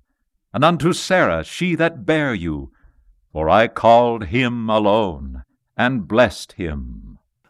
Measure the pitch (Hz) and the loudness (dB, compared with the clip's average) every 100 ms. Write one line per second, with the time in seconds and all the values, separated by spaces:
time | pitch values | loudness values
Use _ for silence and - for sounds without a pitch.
0 | _ _ _ _ _ 107 151 175 156 175 | _ _ _ _ _ 0 0 2 -2 -2
1 | - 185 131 82 80 - 180 160 165 165 | 0 0 2 -2 -6 -6 -4 0 -2 -2
2 | 107 156 147 107 85 73 67 _ _ _ | -2 -2 -2 -4 -4 -6 -10 _ _ _
3 | _ _ _ 78 80 98 120 - 113 117 | _ _ _ -4 2 4 4 2 6 6
4 | 120 117 95 120 127 120 110 110 104 110 | 4 -2 -4 -2 -2 -2 -2 0 4 2
5 | 101 73 67 64 - _ _ - 120 131 | 0 -6 -12 -14 -18 _ _ -4 -2 -2
6 | 80 107 113 - - - 85 73 64 53 | -2 2 2 0 -18 -10 -8 -8 -10 -16
7 | 50 - _ _ _ | -18 -20 _ _ _